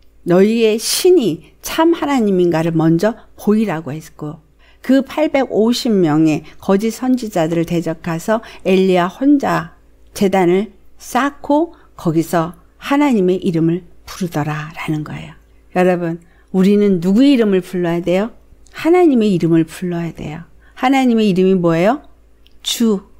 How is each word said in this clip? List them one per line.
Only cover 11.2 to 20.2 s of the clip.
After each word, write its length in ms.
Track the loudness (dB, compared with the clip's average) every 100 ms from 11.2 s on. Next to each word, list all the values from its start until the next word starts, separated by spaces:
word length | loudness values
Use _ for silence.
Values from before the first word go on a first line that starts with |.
| -4 -4 -2 0 -2 -8 -20 -8
거기서 580 | -2 -2 -2 -2 -4 -8 _ _
하나님의 580 | -2 0 2 2 2 0
이름을 480 | -2 0 0 0 -6 -20 -18
부르더라라는 1000 | -8 -6 -4 -4 -6 -10 -10 -6 -6
거예요. 280 | -8 -12 -16 -20 _ _ _
여러분, 460 | 0 0 0 -4 -8 -14 _ _
우리는 480 | 0 2 4 2 2
누구의 320 | 0 2 4
이름을 280 | 4 2 0
불러야 420 | -2 -4 -4 -2
돼요? 280 | -2 -2 -2 -10 _ -20 -20
하나님의 600 | -4 2 4 4 4 2
이름을 300 | 0 2 2
불러야 480 | 0 -6 -8 -6 -8
돼요. 300 | -10